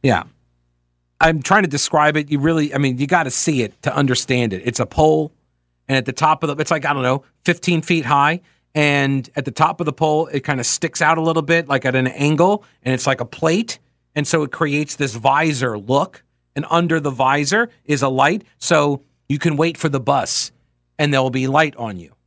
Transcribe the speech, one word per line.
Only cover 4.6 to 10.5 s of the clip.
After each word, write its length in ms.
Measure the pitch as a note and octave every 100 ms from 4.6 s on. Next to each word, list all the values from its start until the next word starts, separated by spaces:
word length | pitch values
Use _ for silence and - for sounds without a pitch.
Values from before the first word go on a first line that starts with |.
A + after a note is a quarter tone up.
It's 160 | A#2+ A#2
a 60 | B2
pole, 460 | - D#3 D#3 D#3 _ _ _ _ _ -
and 100 | C3+
at 80 |
the 80 | B2+
top 300 | - D#3 D#3
of 60 | D3+
the, 120 | C#3+
it's, 100 | D3+
like, 140 | D#3+
I 100 | C#3+
don't 80 | C#3+
know, 220 | B2+ C3+ _ _
fifteen 360 | - E3+ - E3+
feet 240 | - E3+ B2
high. 340 | C#3+ C#3+ F3 _ _ _
And 540 | D3+ D3 C#3+ C3+ C3+ A#2+ -
at 80 |
the 80 | C3+
top 280 | - D#3 F3
of 40 |
the 80 | D3+
pole, 340 | C#3 D#3+ D3+ D#3+
it 140 | C#3+
kinda 200 | C#3+